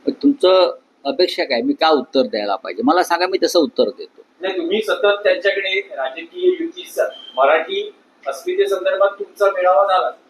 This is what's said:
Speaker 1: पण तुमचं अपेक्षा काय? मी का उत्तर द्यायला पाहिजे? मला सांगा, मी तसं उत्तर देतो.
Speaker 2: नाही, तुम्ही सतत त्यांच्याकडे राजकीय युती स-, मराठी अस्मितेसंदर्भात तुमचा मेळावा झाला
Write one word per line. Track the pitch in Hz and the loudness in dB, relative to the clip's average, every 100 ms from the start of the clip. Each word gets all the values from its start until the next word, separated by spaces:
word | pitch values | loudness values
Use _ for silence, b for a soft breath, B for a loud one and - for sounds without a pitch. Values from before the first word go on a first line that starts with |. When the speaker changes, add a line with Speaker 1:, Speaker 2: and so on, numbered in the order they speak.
| - | -6
Speaker 1:
पण | |
तुमचं | - 143 143 180 185 175 - _ _ | 0 0 2 4 4 4 -2 _ _
अपेक्षा | 139 135 180 - | -6 0 -2 -2
काय? | 160 120 | -2 -2
मी | 135 | -2
का | 139 160 | 0 2
उत्तर | 147 117 135 | 2 0 -2
द्यायला | 117 107 104 95 | 0 -2 -4 -4
पाहिजे? | 92 92 | -6 -2
मला | 127 175 | 2 2
सांगा, | 165 170 180 | 0 0 -2
मी | 190 | 0
तसं | 165 180 | 0 2
उत्तर | 135 - 110 | 0 0 -2
देतो. | - - _ _ _ | -2 -18 _ _ _
Speaker 2:
नाही, | 185 185 | -8 -6
तुम्ही | 165 208 | -2 -2
सतत | 208 - 202 202 | -2 0 0 0
त्यांच्याकडे | 196 180 196 196 190 196 | 0 0 0 -2 -4 -4
राजकीय | - - - 320 339 359 359 349 | -6 -8 -8 -8 -14 0 0 0
युती | 330 359 - - | -6 -10 -10 -4
स-, | - - - - | -4 -6 -10 0
मराठी | 139 160 - 196 - - _ _ 139 | 2 2 0 -6 -6 -14 _ _ -10
अस्मितेसंदर्भात | 135 180 185 196 175 190 185 294 - | -8 -4 -2 0 0 -2 2 0 0
तुमचा | - - 202 | -14 0 0
मेळावा | 185 180 196 | 2 4 4
झाला | 196 185 170 - | 4 2 0 -6